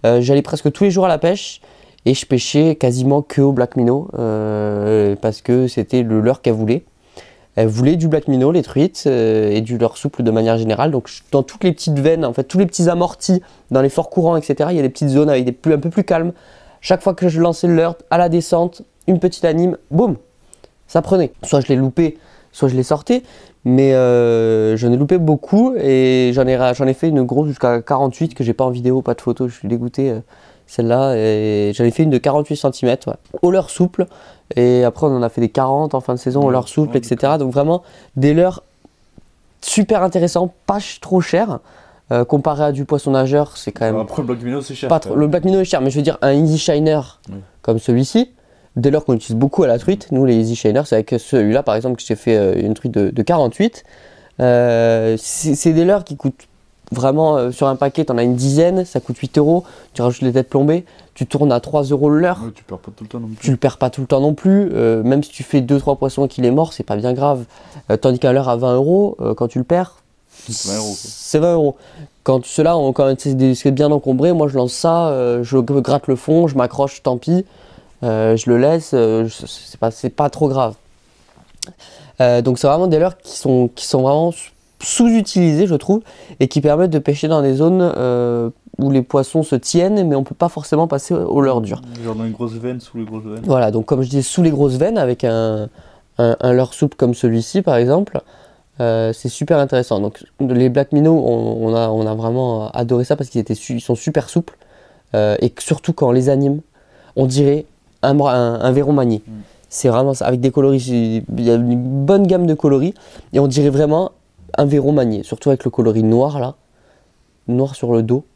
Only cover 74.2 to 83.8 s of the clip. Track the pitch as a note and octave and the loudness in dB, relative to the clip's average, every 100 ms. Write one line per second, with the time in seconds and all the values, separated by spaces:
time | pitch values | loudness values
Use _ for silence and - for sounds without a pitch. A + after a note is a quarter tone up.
74.2 | D#3 F3 D3 C3+ B2 - - E3 E3+ C3+ | 2 2 0 0 -2 -2 0 0 0 0
75.2 | B2 A#2+ A#2+ C3 A#2+ C#3 B2 C#3 - B2+ | -2 -2 0 0 2 0 0 -2 0 -4
76.2 | - D#3+ E3+ C3+ B2 - C#3 - - B2 | 2 2 2 0 -2 -2 -4 -2 -4 -4
77.2 | - F3 F#3+ - - - _ _ B2 A2 | 0 -2 -2 -14 -20 -20 _ _ -4 0
78.2 | A2 A2+ A#2+ A#2+ C3+ E3 D#3 C3 A2+ A2 | 2 2 2 4 4 2 0 2 2 2
79.2 | A2+ - - - - - A#2 - B2+ - | -2 -6 -18 -18 -20 -6 -6 -4 -8 -2
80.2 | D3 - D3+ C3+ A#2+ A2 _ _ _ _ | -4 0 -2 0 -2 -6 _ _ _ _
81.2 | _ _ _ - - - - - - _ | _ _ _ -16 -16 -16 -20 -20 -20 _
82.2 | B2 A#2+ A#2+ B2 C#3+ D3+ F#3 D#3 F3+ - | 2 4 2 0 2 2 2 2 0 -2
83.2 | - - C#3 B2+ B2 - | -16 -8 0 2 2 -2